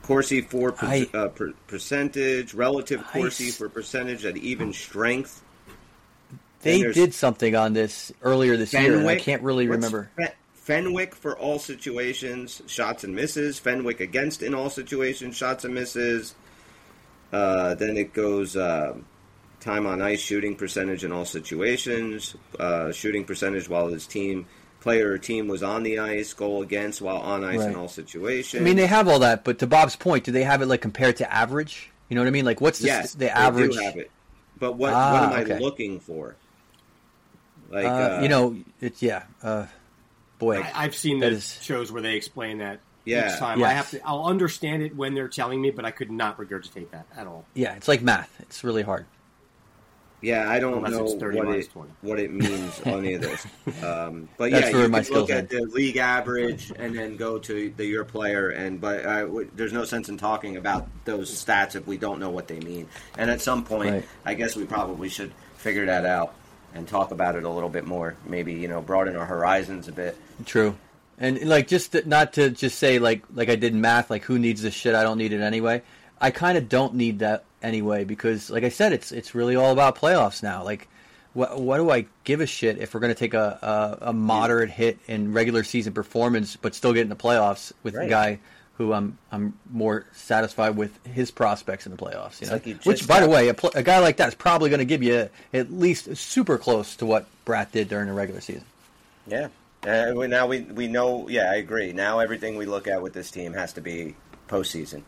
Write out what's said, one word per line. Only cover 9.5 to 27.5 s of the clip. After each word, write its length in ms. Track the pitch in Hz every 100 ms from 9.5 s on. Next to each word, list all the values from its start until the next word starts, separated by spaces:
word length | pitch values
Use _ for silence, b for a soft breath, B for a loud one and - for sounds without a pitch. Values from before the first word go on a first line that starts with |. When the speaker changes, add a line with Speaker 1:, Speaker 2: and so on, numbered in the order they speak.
| 131 120
Speaker 1:
What's 80 | 117
Speaker 2:
remember. 340 | 113 107 101 -
Speaker 1:
Fe-, 160 | 170 - _
Fenwick 600 | _ - 151 185 180 185
for 220 | - 147 -
all 200 | 143 147
situations, 1040 | - 131 139 120 123 127 131 123 123 - -
shots 380 | - 110 117
and 100 | 95
misses. 440 | 95 147 151 147 135
Fenwick 420 | 123 127 120 113
against 420 | - 131 147 151
in 120 | 120
all 160 | 135 135
situations, 680 | 135 123 139 131 135 127 117
shots 280 | 127 131
and 100 | 123
misses. 600 | 123 123 120 120 117 107 - b b b b b b b _ _
Uh, 420 | 101 98 92 90
then 220 | 104 107 107
it 180 | 101
goes, 420 | - 104 101 95 95
uh, 380 | 90 78 71 62 - _ _ _ _ -
time 260 | 110 104 101
on 140 | 92
ice, 200 | 101 104
shooting 360 | - 104 104 98
percentage 480 | 95 98 95 92
in 80 | 87
all 140 | 87 87
situations, 1080 | 82 78 80 107 123 127 117 113 107 - - - -
uh, 320 | 87 85 80
shooting 320 | 80 107 104
percentage 440 | 98 92 98 98 85
while 200 | 87 85
his 180 | 82 -
team, 400 | 104 98 92 90 b b _
player 320 | 120 113 104
or 60 | 95
team 300 | - 113 104
was 140 | 92
on 200 | 98 110
the 160 | 113 110
ice, 340 | 110 107 104
goal 300 | - 104 101
against 400 | 98 101 104 104
while 140 | 95 92
on 260 | 92 98
ice 160 | 95